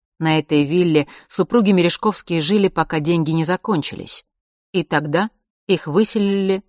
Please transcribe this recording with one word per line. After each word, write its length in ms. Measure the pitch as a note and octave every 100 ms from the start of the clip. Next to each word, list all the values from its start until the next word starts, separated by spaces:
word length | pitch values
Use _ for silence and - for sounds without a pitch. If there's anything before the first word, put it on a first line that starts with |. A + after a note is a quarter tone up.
| _ -
На 200 | D#3+ D#3
этой 260 | D3 D3+
вилле 420 | C#3+ F3 F3 D3+ C#3 - -
супруги 420 | - F#3 A#3+ G3+
Мережковские 720 | F#3 E3+ - G#3+ - - E3+
жили, 260 | D3+ G#3 F#3+
пока 320 | - D#3 D#3+
деньги 300 | D3 E3+ D#3
не 140 | E3
закончились, 840 | E3 - - F3+ - - - - - _ _ _ _
и 100 | F#3+
тогда 480 | - D3+ D3 D#3+ G#3+ - _ _ -
их 200 | F3+ -
выселили 800 | D#3+ A3 A3 G3+ G3 F#3+ F#3+